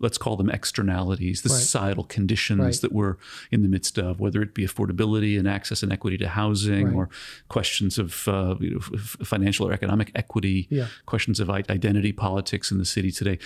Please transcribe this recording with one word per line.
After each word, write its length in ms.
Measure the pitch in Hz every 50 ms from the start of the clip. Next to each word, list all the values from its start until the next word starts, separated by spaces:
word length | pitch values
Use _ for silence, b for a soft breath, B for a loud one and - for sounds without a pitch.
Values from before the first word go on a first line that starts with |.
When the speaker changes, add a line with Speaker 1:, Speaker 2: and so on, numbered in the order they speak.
Speaker 1:
let's 180 | 120 117 - -
call 180 | - 113 110
them 140 | 98 98 104
externalities, 920 | - 101 - - - - 101 98 92 92 90 92 95 - 87 90 92 -
the 60 | - -
Speaker 2:
Right. 100 | 131 123
Speaker 1:
societal 420 | 123 - - 123 98 98 98 85
conditions 580 | - - - 113 98 92 113 107 - - 104 98
Speaker 2:
Right. 140 | 92 92 - -
Speaker 1:
that 120 | - -
we're 220 | 101 107 104 98 90 B B B B B B B
in 100 | - 110
the 60 | 101 95
midst 280 | 95 92 - - -
of, 220 | 107 92 90 92 90
whether 240 | 104 104 80 104
it 120 | 107 101 -
be 120 | - 98
affordability 720 | 92 - - 101 95 90 92 110 107 107 107 107 104 104 101
and 80 | 95
access 380 | 98 98 98 - - 90 - 107
and 80 | 98
equity 260 | 98 - - 98 95 92
to 80 | 104 90
housing 560 | 82 107 107 107 107 98 104 104 101 98 135
Speaker 2:
Right. 80 | - -
Speaker 1:
or 120 | 95 90 B B B B B B B B -
questions 480 | - 117 - - - - 101 95 -
of, 300 | 110 101 82 - - -
uh, 300 | 104 98 98 92 92 95 -
you 120 | - -
know, 60 | - -
f-, 120 | - -
f-, 340 | - 104 104 110 - - 113 -
financial 400 | 113 98 98 101 98 - 101 92
or 40 |
economic 380 | 98 101 104 98 101 107 104 - -
equity, 500 | 113 - - - 110 95 98 95 95 92 -
Speaker 2:
Yeah. 200 | 151 139 120 113 B B B
Speaker 1:
questions 320 | - - 107 - - 101 98
of 100 | 101 85
i-, 140 | 101 98 98 -
identity 400 | 101 95 113 104 101 104 101 104
politics 640 | 98 - 107 95 95 98 92 - - 101 - -
in 60 | 98 95
the 60 | 90
city 280 | - - 107 95 95
today. 260 | 90 - 101 101 92 B B